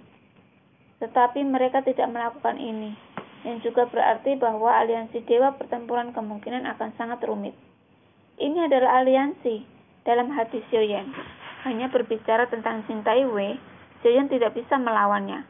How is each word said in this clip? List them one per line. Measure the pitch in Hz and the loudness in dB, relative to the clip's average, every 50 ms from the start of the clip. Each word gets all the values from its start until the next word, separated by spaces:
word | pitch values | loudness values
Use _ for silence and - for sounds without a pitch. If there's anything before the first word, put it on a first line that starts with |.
| - - _ _ _ _ _ _ _ _ _ _ _ _ _ _ _ _ _ _ - | -20 -20 _ _ _ _ _ _ _ _ _ _ _ _ _ _ _ _ _ _ -10
Tetapi | 226 - 254 247 247 240 277 285 | -2 2 4 4 4 2 0 0
mereka | 277 269 254 254 254 254 277 269 | 0 2 2 2 2 2 2 2
tidak | 262 262 - - 262 | 2 0 0 -2 -2
melakukan | 233 233 233 233 226 294 - 233 233 | -2 -4 -6 -6 -6 -4 -4 -4 -4
ini, | - - 233 220 220 214 214 214 - - - - - - - - - - | -2 -6 -8 -8 -8 -8 -10 -10 -14 -16 -16 -16 -16 -16 -16 -20 -12 -10
yang | 233 240 226 | -10 -10 -6
juga | 233 233 233 254 240 240 | -6 0 2 2 2 2
berarti | - 233 - - 226 220 - 269 277 262 | 2 2 2 2 2 2 0 -2 0 2
bahwa | 254 226 220 214 220 233 | 0 0 0 2 2 4
aliansi | 247 220 226 226 233 226 226 226 - 233 233 - | 4 4 4 2 0 -2 -4 -6 -10 -10 -2 2
Dewa | 240 240 262 277 269 - | 4 4 4 4 2 -2
Pertempuran | - - 240 240 240 233 240 240 240 240 240 | -6 -8 -8 -8 -6 -4 -4 -4 -4 -4 -8
kemungkinan | 233 220 208 214 208 202 226 240 254 - | -8 -8 -8 -10 -10 -10 -8 -8 -6 -6
akan | 214 220 - - 220 214 | -8 -8 -8 -8 -10 -8
sangat | - 233 233 240 240 - - | -8 -8 -8 -6 -6 -4 -4
rumit. | 220 208 202 196 - - - _ _ _ _ _ _ _ _ _ _ _ _ _ _ | -4 -4 -6 -10 -12 -14 -20 _ _ _ _ _ _ _ _ _ _ _ _ _ _
Ini | - - 285 302 349 339 | -6 -4 -2 0 0 2
adalah | 294 285 254 247 254 254 254 262 | 2 4 4 4 4 4 4 6
aliansi | 262 262 269 277 285 - - - 247 226 214 - - - - - _ _ _ _ - | 6 4 4 2 0 -4 -4 -4 -4 -4 -4 -8 -14 -20 -20 -20 _ _ _ _ 0
dalam | 240 240 240 247 - | 2 2 2 0 -2
hati | 208 226 226 - 262 220 | -4 -4 -4 -4 -8 -6
Xiaoyan. | - - 220 214 208 202 196 196 185 - - - - - - - - - - - 262 | -2 0 2 2 2 0 -4 -6 -8 -12 -12 -14 -14 -16 -18 -18 -18 -18 -10 -8 -6
Hanya | 240 220 254 254 - | -4 -4 -4 -2 0
berbicara | 247 233 - 226 214 - - 220 226 247 240 | 0 0 0 -4 -6 -2 0 2 2 2 0
tentang | 240 226 220 226 226 220 208 - | -2 -4 -4 -4 -6 -6 -6 -6
Jin | 233 214 208 | -8 -2 0
Taiwei, | 220 220 247 269 262 220 202 196 202 240 269 - - - - - - - - | 2 2 4 2 2 0 -2 -2 -4 -6 -8 -12 -16 -20 -20 -20 -20 -20 2
Xiaoyan | - 233 240 262 277 | 4 4 6 6 4
tidak | 277 285 254 233 214 - 226 | 4 2 2 2 0 0 -4
bisa | 240 - 277 269 | -2 0 0 0
melawannya. | 254 233 220 208 208 202 208 202 196 196 196 196 - - | 2 2 2 4 4 4 2 0 -2 -4 -8 -10 -12 -14